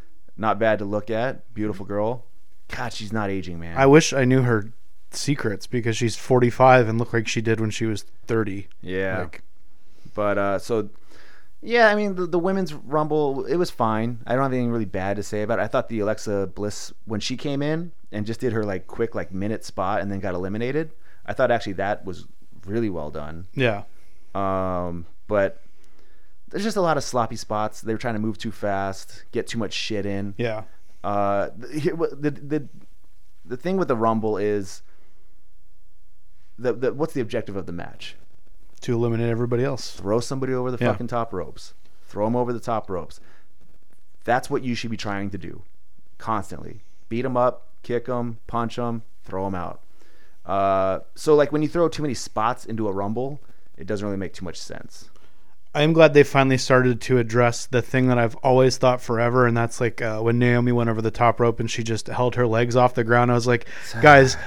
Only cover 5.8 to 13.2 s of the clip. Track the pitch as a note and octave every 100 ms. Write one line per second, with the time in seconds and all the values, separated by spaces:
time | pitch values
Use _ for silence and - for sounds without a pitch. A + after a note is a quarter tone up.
5.8 | A2+ A2 A#2 - - B2+ B2 - C3 B2+
6.8 | A2 A2+ A2+ A#2 G#2 A#2 A2+ A2 A2 -
7.8 | A2+ G#2 - - - A2+ G2+ G2 - -
8.8 | F2+ F#2 F#2+ F#2 E2+ - - - - -
9.8 | - - - - G#2 G2+ G2+ G2 - A2+
10.8 | G2+ - - - - - - - - A#3+
11.8 | A3 G#3 G#3 F#3 F3 F3 F#3 F#3+ F3 D3+
12.8 | - D3+ D#3 D3+